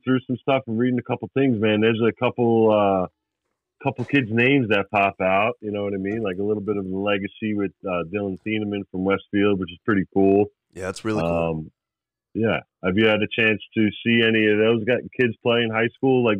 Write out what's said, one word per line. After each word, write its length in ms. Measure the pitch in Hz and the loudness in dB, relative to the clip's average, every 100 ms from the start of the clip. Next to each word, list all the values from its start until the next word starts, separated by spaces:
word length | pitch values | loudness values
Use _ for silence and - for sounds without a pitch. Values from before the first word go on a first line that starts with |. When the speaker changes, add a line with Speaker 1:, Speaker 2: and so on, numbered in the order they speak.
Speaker 1:
through 160 | - 127 - | -2 -2 -2
some 100 | 120 | -6
stuff 260 | - 135 131 | -2 -2 -2
and 100 | 110 | -2
reading 220 | 123 123 | -2 -2
a 40 | |
couple 260 | - 123 107 | -4 -6 -4
things, 260 | - 139 113 | 0 0 2
man, 220 | 107 107 | 2 2
there's 200 | 110 117 | 2 2
a 100 | 113 | 0
couple, 580 | - 123 - 120 113 110 | 0 -2 0 2 4 4
uh, 360 | 107 101 95 87 - _ _ _ _ _ _ | 4 4 2 -2 -8 _ _ _ _ _ _
couple 200 | 139 131 120 | -6 -6 -2
kids' 240 | 143 117 | -2 0
names 360 | 113 123 143 117 | 0 2 2 2
that 200 | 101 98 | 0 0
pop 220 | 104 98 - | 0 0 0
out, 320 | 92 95 110 120 | 0 2 0 -4
you 100 | 107 | -6
know 120 | 101 | -6
what 100 | 101 | -4
I 40 | 98 | -4
mean? 260 | 95 110 | -4 -4
Like, 140 | 107 92 | -4 -4
a 40 | |
little 200 | 101 107 | -4 -4
bit 140 | 98 101 | -4 -6
of 80 | 95 | -6
a 120 | 95 | -4
legacy 560 | 101 104 101 - 110 | -2 -2 -4 -8 -6
with, 180 | 104 98 - 98 | -4 -4 -6 -6
uh, 180 | 90 82 | -6 -4
Dylan 260 | 101 101 92 - | -4 -6 -6 -6
Thieneman 360 | 107 104 101 98 | -4 -4 -6 -8
from 160 | 92 95 | -4 -2
Westfield, 540 | 95 - 101 101 101 | -2 -2 0 2 0
which 120 | 90 | -4
is 60 | 87 - | -6 -2
pretty 200 | 101 90 98 | 0 0 2
cool. 300 | 98 98 101 - _ | 4 4 2 -4 _
Speaker 2:
Yeah, 120 | 85 92 | -10 -8
that's 180 | 98 110 | -6 -4
really 160 | 107 | -2
cool. 80 | 82 | 0
Speaker 1:
Um, 400 | 85 82 80 80 - _ _ _ _ _ | 0 -2 -4 -8 -16 _ _ _ _ _
yeah. 280 | 101 110 85 - _ | -4 -2 -2 -6 _
Have 140 | 92 95 | -2 2
you 80 | 110 | 4
had 140 | 107 | 2
a 60 | 107 - | 0 0
chance 220 | 110 107 - - | 0 0 -4 0
to 120 | 107 - | 0 0
see 200 | 117 117 113 | 0 2 4
any 200 | 113 107 | 4 2
of 100 | 104 | 4
those 260 | 110 117 | 2 2
got 160 | 107 120 - - | 0 -2 -4 -4
kids 160 | 123 104 | -4 -2
play 180 | 123 117 | -2 0
in 80 | 117 | 0
high 200 | 113 117 | -2 -2
school, 360 | - 135 127 120 | 0 0 2 2
like, 140 | 104 | 0